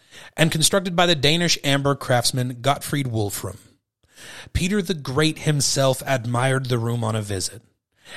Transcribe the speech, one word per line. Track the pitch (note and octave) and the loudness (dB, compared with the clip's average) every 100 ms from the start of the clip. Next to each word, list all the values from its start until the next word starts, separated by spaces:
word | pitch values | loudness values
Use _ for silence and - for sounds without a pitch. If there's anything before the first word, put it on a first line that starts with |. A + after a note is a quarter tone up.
| _ - - - | _ -20 -12 0
and | D#3+ | 2
constructed | D#3+ D3+ G3+ F#3+ F3 | 4 2 2 2 2
by | F3 | 4
the | E3 | 4
Danish | C#3+ E3 F3 - C#3+ | 2 2 2 0 2
amber | C#3 C#3 C#3 | 2 2 0
craftsman | - B2 - C3 B2+ B2 | 2 2 2 -2 -4 -2
Gottfried | A#2+ C#3 - C#3+ C3 | -2 -2 -2 -4 -2
Wolfram. | A2 G#2 - G2 F2+ - _ _ _ _ - - - - | -2 -2 -4 -8 -12 -18 _ _ _ _ -20 -20 -18 -8
Peter | - F3+ G#3 | -4 0 0
the | F3+ | -2
Great | F3 C3+ C3 D#3+ D#3 | -4 -2 0 2 2
himself | - D3 C3+ - C3+ C3 - | 0 0 0 2 2 2 0
admired | C3+ A2+ B2 C3 C3 C3 | -2 0 0 2 0 0
the | B2 | -2
room | A#2 A#2+ | 0 -2
on | A2+ | -2
a | A2 | -2
visit, | G#2 G2 - - - _ _ _ - | -4 -4 -6 -8 -18 _ _ _ -20